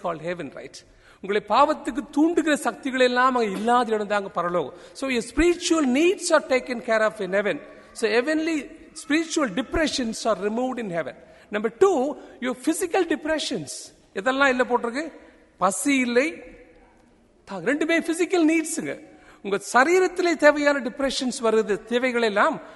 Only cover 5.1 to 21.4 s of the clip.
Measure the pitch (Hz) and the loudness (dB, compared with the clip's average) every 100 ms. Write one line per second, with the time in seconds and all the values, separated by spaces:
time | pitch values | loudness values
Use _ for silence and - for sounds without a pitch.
5.1 | 247 - - 349 349 - 320 277 254 339 | -2 -2 2 2 2 0 2 2 4 2
6.1 | 403 - 311 311 254 254 240 226 220 220 | 2 2 2 2 -2 0 -6 -2 0 0
7.1 | 214 185 196 202 147 - - - - 220 | -2 -2 0 0 -2 -6 -20 -20 -4 0
8.1 | 220 262 311 320 320 240 - - - - | 2 2 0 0 -2 -6 -14 -20 -20 -2
9.1 | 294 320 - 269 180 262 339 302 - 233 | 0 2 0 0 0 -2 0 0 0 -4
10.1 | 214 226 202 202 226 254 247 214 170 139 | -2 -2 0 -2 -2 -2 -4 -4 -4 -6
11.1 | - - - - 208 220 - 392 330 269 | -10 -20 -20 -8 -4 -4 2 4 4 0
12.1 | - - - 247 247 - 320 370 381 339 | -4 -14 -8 -6 -4 -2 -2 -2 0 0
13.1 | 302 311 311 - 220 139 - - - _ | -2 -2 -4 -2 -6 -8 -12 -16 -20 _
14.1 | - 202 269 277 254 254 240 233 240 320 | -4 -2 2 2 2 0 0 -2 -6 -8
15.1 | - - - _ _ 185 196 285 269 247 | -12 -20 -20 _ _ -2 0 0 2 2
16.1 | 240 302 339 - - - - - _ _ | 2 0 -4 -16 -20 -20 -20 -20 _ _
17.1 | _ _ _ - 196 170 294 320 330 330 | _ _ _ -12 -6 -2 0 2 0 0
18.1 | 330 320 359 311 330 320 - 151 - - | -2 0 2 4 2 -2 -6 -6 -8 -12
19.1 | - - - 202 190 - 233 277 359 370 | -20 -20 -14 -6 -4 2 4 6 4 2
20.1 | 370 349 320 294 294 285 285 240 - 269 | 2 0 4 4 4 2 0 -2 -4 -4
21.1 | - 254 - | -2 -4 -2